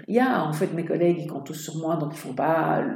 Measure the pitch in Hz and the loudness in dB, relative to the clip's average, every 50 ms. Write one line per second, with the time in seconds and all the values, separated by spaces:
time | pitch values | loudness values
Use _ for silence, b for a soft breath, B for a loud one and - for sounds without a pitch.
0 | - - 202 240 262 262 233 - 120 151 156 - 190 - 156 170 160 160 156 160 | -4 0 2 4 4 4 2 2 0 0 0 0 0 0 0 -2 -2 0 2 4
1 | 175 175 175 160 147 151 143 139 135 - 156 - - - 151 160 160 160 170 147 | 4 4 4 2 0 -6 -8 -8 -8 -8 -10 -10 -10 -8 -8 -4 -2 -2 0 0
2 | 147 147 - - - - - - 143 160 165 160 156 156 147 - - - - | -2 -4 -6 -8 -10 -8 -4 -2 0 2 2 2 2 2 2 2 0 0 -2